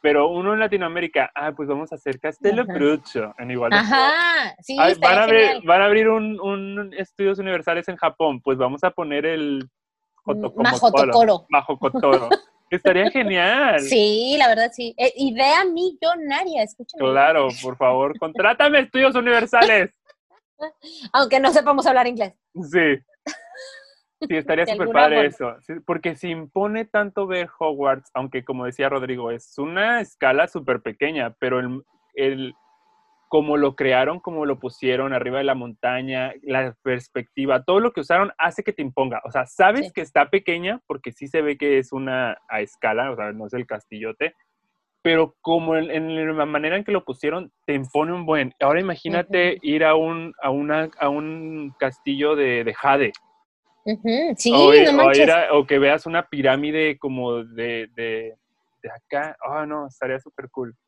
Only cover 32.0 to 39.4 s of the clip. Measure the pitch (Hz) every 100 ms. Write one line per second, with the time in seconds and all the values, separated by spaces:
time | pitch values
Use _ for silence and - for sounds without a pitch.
32 | _ - 135 135 131 - _ _ _ _
33 | _ _ _ 156 151 147 143 135 135 127
34 | 135 175 - 160 147 131 139 - 131 127
35 | 135 131 123 131 139 131 120 107 123 127
36 | 131 131 131 135 143 131 131 113 135 123
37 | - 127 120 - 135 156 143 190 240 208
38 | 143 175 202 - 165 - 208 196 139 131
39 | 131 113 - 131